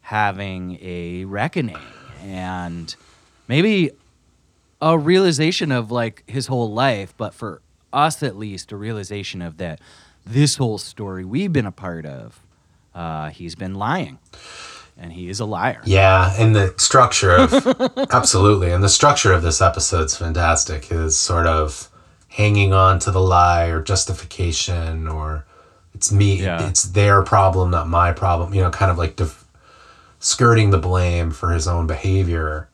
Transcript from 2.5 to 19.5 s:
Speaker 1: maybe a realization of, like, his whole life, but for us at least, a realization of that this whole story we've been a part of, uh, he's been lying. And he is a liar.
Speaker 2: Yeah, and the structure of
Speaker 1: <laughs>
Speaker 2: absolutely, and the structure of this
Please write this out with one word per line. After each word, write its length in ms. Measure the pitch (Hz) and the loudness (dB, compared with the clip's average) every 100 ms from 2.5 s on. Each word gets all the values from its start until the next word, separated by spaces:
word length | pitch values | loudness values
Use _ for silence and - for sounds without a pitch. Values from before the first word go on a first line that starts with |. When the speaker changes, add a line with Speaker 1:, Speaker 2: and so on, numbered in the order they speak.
| 92 87 85 82 - _ _ _ _ _ | -8 -8 -10 -14 -18 _ _ _ _ _
Speaker 1:
maybe 440 | 131 202 202 165 - _ _ _ _ _ _ _ _ | 0 2 2 0 -4 _ _ _ _ _ _ _ _
a 160 | 156 165 | 0 2
realization 760 | 147 185 190 143 156 185 170 | 2 4 4 2 0 0 -2
of, 200 | 131 110 | -2 -2
like, 320 | 120 113 - _ | -4 -4 -8 _
his 200 | 131 120 | -8 -4
whole 240 | 123 117 | -4 -4
life, 400 | 107 135 107 95 _ | 0 0 0 -6 _
but 160 | 107 - | -12 -10
for 260 | 110 82 _ _ _ | -12 -12 _ _ _
us 300 | 131 151 151 | 0 0 0
at 120 | 143 95 | -6 -6
least, 340 | 107 95 - | -12 -12 -14
a 40 | 104 | -12
realization 640 | 107 110 95 101 95 92 | -8 -8 -8 -10 -10 -10
of 140 | 87 78 | -12 -10
that 220 | 87 78 _ - _ _ - | -10 -12 _ -20 _ _ -4
this 300 | 117 147 - | 2 2 2
whole 200 | 127 104 | -2 -4
story 440 | - - 101 92 | -10 -12 -10 -10
we've 300 | 92 123 196 | -6 -4 0
been 120 | 147 107 | 0 -2
a 40 | |
part 340 | - 95 85 76 | -6 -10 -10 -12
of, 360 | 67 55 _ _ _ _ _ _ 87 | -14 -18 _ _ _ _ _ _ -12
uh, 340 | 82 80 76 | -10 -8 -10
he's 240 | 73 87 | -12 -14
been 220 | 78 95 98 | -10 -10 -6
lying. 420 | 107 175 82 67 _ - - - - - - _ | -4 -4 -6 -14 _ -20 -20 -20 -20 -20 -20 _
And 140 | 85 | -18
he 160 | 85 90 | -14 -10
is 100 | 98 | -8
a 60 | 107 | -6
liar. 340 | 95 107 - - | -2 -2 -2 2
Speaker 2:
Yeah, 480 | 95 95 95 92 95 | 4 6 6 4 4
and 160 | 110 107 | 4 6
the 180 | 95 - | 2 0
structure 540 | - 127 117 - 98 87 | 4 6 6 4 4 6
of 180 | 269 | 6
Speaker 1:
<laughs> 580 | 269 - - 262 - - | 4 2 0 -2 -2 0
Speaker 2:
absolutely, 600 | 127 - 95 101 104 87 | 2 2 4 4 4 2
and 120 | 90 | 2
the 60 | 98 | 2
structure 420 | - - 190 104 | 4 4 4 4
of 120 | 87 | 2
this 180 | 82 | 2